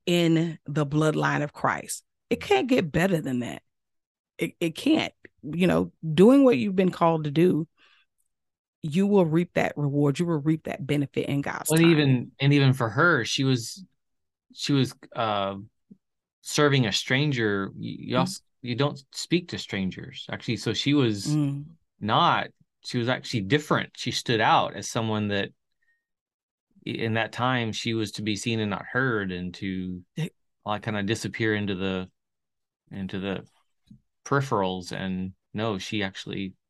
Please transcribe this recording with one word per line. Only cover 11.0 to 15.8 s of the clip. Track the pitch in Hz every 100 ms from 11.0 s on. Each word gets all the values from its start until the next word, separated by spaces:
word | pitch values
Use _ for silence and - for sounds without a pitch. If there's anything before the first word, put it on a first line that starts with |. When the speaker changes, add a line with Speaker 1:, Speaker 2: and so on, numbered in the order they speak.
| 139 - -
Speaker 1:
in | 139
God's | 139 - -
Speaker 2:
Well, | 156
and | 170
Speaker 1:
time. |
Speaker 2:
even, | 156 143 127 - _
and | 139
even | 143 139
for | 131 117
her, | 113 170 156 110
she | - 135
was, | 127 113 - 190 _ _ _ _ _ _ -
she | -
was, | 143 131 - - -
uh, | 113 101 98 98 107 _